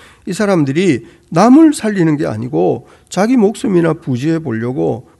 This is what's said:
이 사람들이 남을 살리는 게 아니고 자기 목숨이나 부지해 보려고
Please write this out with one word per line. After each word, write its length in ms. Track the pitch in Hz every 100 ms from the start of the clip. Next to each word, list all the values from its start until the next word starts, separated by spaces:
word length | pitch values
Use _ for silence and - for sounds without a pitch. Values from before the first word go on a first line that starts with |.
| - _ -
이 60 |
사람들이 720 | 180 208 185 139 143 190 117 - _ -
남을 440 | 160 220 277 320
살리는 420 | - 220 196 165 147
게 100 | 160
아니고 600 | 107 123 156 180 123 - - -
자기 280 | - 220 262
목숨이나 580 | 196 220 254 180 165
부지해 440 | 160 - 120 147 165
보려고 720 | 160 113 120 135 165 117 - _